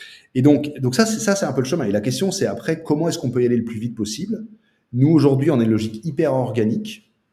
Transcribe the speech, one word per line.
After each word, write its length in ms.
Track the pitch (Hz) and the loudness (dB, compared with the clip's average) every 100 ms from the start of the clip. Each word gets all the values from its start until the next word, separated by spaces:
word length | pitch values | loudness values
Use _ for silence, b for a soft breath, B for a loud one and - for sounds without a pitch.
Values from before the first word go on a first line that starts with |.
| B B B 131 | B B B 2
Et 60 | |
donc, 300 | 135 143 - - | 4 4 0 -4
donc 160 | 127 127 | -2 0
ça, 100 | 220 | 0
c'est, 140 | 214 | 0
ça, 160 | - 196 | 0 0
c'est 100 | 160 | 0
un 60 | |
peu 80 | 131 | -2
le 80 | 127 | -2
chemin. 160 | 170 | -2
Et 80 | 110 | 0
la 80 | 101 | 0
question, 320 | 107 123 190 | 0 -2 -2
c'est 140 | - 113 | 0 -2
après, 360 | 101 - 160 | -2 -4 -4
comment 280 | - 147 117 | 0 0 0
est-ce 100 | 123 | -2
qu'on 100 | 131 | -2
peut 140 | 120 | 0
y 20 | 123 | 2
aller 120 | 120 | 2
le 80 | 113 | -2
plus 120 | 107 | -6
vite 180 | 117 110 | -6 -6
possible ? 500 | 107 - 196 220 - b b b _ | -6 -6 -6 -8 -10 b b b _
Nous, 160 | 120 139 | 2 4
aujourd'hui, 400 | 160 139 131 147 | 6 6 4 2
on 80 | 135 | 2
a 20 | |
une 80 | 113 | 2
logique 340 | 110 110 - 165 | 2 0 -6 -6
hyper 280 | - 156 | -2 0
organique, 800 | 131 117 117 214 - - - _ _ _ | 0 -2 0 0 -2 -4 -12 _ _ _